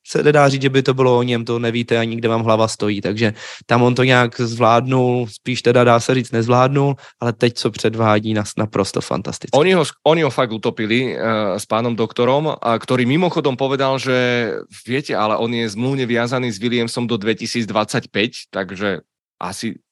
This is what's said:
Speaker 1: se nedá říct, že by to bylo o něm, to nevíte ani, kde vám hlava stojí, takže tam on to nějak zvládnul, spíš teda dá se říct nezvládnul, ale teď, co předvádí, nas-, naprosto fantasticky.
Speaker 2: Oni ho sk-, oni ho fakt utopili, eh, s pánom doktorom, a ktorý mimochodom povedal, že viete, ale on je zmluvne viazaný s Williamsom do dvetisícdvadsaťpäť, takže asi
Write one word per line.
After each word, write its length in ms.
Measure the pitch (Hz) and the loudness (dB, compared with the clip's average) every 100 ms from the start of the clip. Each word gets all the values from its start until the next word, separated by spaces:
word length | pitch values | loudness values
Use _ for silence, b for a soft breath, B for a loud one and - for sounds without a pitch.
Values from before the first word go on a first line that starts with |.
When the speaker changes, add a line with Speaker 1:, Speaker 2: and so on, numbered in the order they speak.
| - | -6
Speaker 1:
se 120 | 156 | 0
nedá 260 | 147 147 143 | 4 4 4
říct, 140 | 135 | 2
že 80 | 135 | 2
by 120 | 135 | 2
to 120 | 131 | 2
bylo 240 | 131 127 120 | 2 4 4
o 40 | |
něm, 220 | 123 120 | 2 -2
to 140 | 117 117 | -2 -2
nevíte 400 | 117 117 113 117 | -2 -2 0 0
ani, 180 | 113 117 | 0 -2
kde 120 | 113 | -2
vám 140 | 113 | 0
hlava 260 | 110 110 110 | 2 2 2
stojí, 320 | - 104 101 | 0 -2 -2
takže 340 | 101 107 117 104 B B - | -4 0 -2 -2 B B 0
tam 160 | 117 | 2
on 120 | 123 | 4
to 80 | 127 | 4
nějak 360 | 127 123 120 117 | 4 4 2 -2
zvládnul, 840 | 120 117 117 117 127 131 123 123 117 | -6 2 4 4 2 0 2 0 -4
spíš 320 | - - 123 | -8 -8 0
teda 220 | 117 123 | 2 4
dá 160 | 120 120 | 6 4
se 140 | - | 4
říct 180 | 131 120 | 0 0
nezvládnul, 640 | 113 113 123 131 139 143 135 B _ | -2 2 4 4 2 0 -2 B _
ale 120 | 120 | -6
teď, 220 | 110 120 | 0 0
co 160 | - 120 | 0 -4
předvádí, 640 | - 113 113 110 107 110 | -2 -2 0 2 2 2
nas-, 240 | 107 104 - | -2 -2 -4
naprosto 420 | 110 104 95 - | -4 -2 -2 -4
fantasticky. 540 | - - - - - | -4 -6 -6 -10 0
Speaker 2:
Oni 180 | 131 175 | 2 4
ho 100 | 185 | 2
sk-, 200 | 139 - | 0 0
oni 200 | 147 165 | 2 2
ho 80 | 147 | 2
fakt 220 | 135 127 | 0 -2
utopili, 600 | 110 120 - 107 113 127 | -2 -4 -4 -2 0 0
eh, 40 | 71 107 110 104 | -2 -2 0 -2
s 120 | 95 - | -4 -2
pánom 300 | 110 120 113 | -2 0 -2
doktorom, 600 | 113 - 123 139 156 - | -2 0 2 2 0 -2
a 160 | 117 113 | -2 -2
ktorý 280 | - 127 120 | 0 0 2
mimochodom 500 | 147 180 165 147 123 | 2 0 0 -2 -2
povedal, 420 | 135 135 135 135 | -2 0 0 -2
že 180 | 127 127 123 120 113 57 - - - | 0 0 0 0 -2 -6 -10 -18 -6
viete, 280 | 131 147 | -6 -4
ale 220 | 107 107 107 | -2 0 0
on 180 | 117 | -2
je 140 | 117 113 | -2 -4
zmluvne 380 | 101 123 139 120 | -4 -2 -2 -2
viazaný 440 | 117 120 127 127 | -2 -2 -2 -4
s 80 | 98 | -4
Williamsom 480 | 120 120 113 - 117 | -2 -2 -2 -4 -4
do 80 | |
dvetisícdvadsaťpäť, 1400 | 113 104 110 117 120 107 104 107 123 - 101 113 - - | -2 -2 -4 -4 -4 -2 -2 -2 -4 -4 -4 -4 -6 -12
takže 560 | 98 92 92 101 87 - _ _ _ | -10 -8 -6 -6 -6 -10 _ _ _
asi 380 | 90 95 113 - _ | -12 -8 -10 -10 _